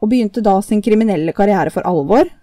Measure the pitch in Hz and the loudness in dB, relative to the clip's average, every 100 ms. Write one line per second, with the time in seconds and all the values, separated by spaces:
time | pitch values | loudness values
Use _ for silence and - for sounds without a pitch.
0 | 214 254 208 233 208 190 - 208 220 214 | -2 0 -2 -2 0 0 0 -2 2 2
1 | 226 170 165 - 202 190 156 185 180 165 | 2 -2 -2 0 0 2 -2 -4 -2 -2
2 | 143 240 359 - | 0 2 0 -4